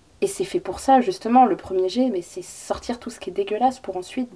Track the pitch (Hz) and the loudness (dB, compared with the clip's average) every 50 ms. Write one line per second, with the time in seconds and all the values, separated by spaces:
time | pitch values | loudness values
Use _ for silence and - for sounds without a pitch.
0 | _ _ _ - - 190 - - 392 - - 349 - - - - - - 269 262 | _ _ _ -4 -4 -2 -2 -2 -4 -2 -2 -4 -4 -4 -8 -2 4 6 6 6
1 | 240 190 180 - - 226 240 254 254 240 339 - - - 190 185 185 185 190 240 | 6 4 -2 -2 0 4 6 6 6 6 4 0 -4 -4 -2 0 0 0 2 2
2 | 262 262 208 180 170 - - 190 175 - - - - - 202 - - - 240 240 | 0 2 0 -4 -6 -8 -12 -14 -14 -14 -14 -12 -6 -6 -6 -6 -4 -8 -8 -8
3 | - 240 - - - - 180 196 202 - 208 208 240 262 254 - - - 185 185 | -8 -14 -12 -12 -12 -8 -4 -4 -4 -2 0 2 2 0 0 -2 -8 -8 -8 -8
4 | 180 - - 262 254 240 190 | -8 -8 -6 -6 -6 -6 -8